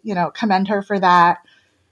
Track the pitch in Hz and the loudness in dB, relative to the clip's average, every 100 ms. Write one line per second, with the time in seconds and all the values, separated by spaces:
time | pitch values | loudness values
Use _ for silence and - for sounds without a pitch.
0 | 214 185 165 - 220 190 196 202 196 202 | -8 -6 -6 -4 -2 -2 -2 -4 -4 -2
1 | 180 175 175 - _ _ _ _ _ | 2 4 4 0 _ _ _ _ _